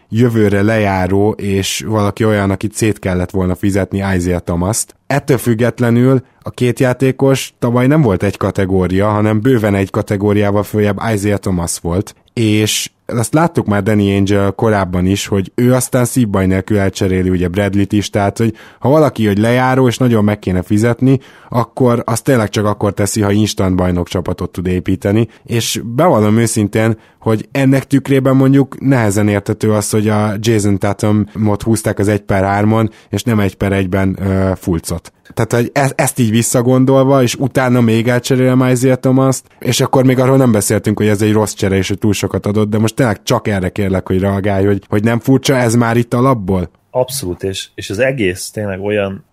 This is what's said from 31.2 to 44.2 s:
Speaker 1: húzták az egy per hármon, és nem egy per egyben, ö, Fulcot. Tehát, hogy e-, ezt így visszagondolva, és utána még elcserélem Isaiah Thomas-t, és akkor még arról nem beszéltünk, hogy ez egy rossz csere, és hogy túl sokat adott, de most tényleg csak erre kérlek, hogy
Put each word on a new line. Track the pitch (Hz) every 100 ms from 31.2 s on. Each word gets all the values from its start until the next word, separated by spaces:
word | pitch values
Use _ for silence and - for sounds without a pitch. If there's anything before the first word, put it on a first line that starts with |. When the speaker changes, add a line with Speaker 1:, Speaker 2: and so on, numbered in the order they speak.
| 101 - 107 101
Speaker 1:
húzták | 113 107 110 101
az | 101
egy | 104
per | - 101
hármon, | 95 101 107 110 110 - -
és | 101
nem | - 110
egy | 98
per | - 101
egyben, | 98 95 95 95 92
ö, | 98 95 95 92
Fulcot. | - 82 - 85 - _ -
Tehát, | - 113
hogy | 120 120
e-, | - 135
ezt | - 123 -
így | 113
visszagondolva, | 113 113 131 120 127 131 135 131 139
és | 120
utána | - 127 - 127 123
még | 117 113 113
elcserélem | 123 - 127 127 127 127
Isaiah | 127 131 131
Thomas-t, | 131 131 135 127 - -
és | - 123
akkor | 131 135
még | 127 127
arról | 127 135
nem | 127
beszéltünk, | 107 - 107 110 101
hogy | 107
ez | 104
egy | 107
rossz | 107 104
csere, | - 101 95
és | 92
hogy | 98
túl | 110
sokat | 98 95 95 104
adott, | 104 104
de | 107
most | 110
tényleg | - 127 98
csak | - 117 113
erre | 98 90
kérlek, | - 98 92 -
hogy | 92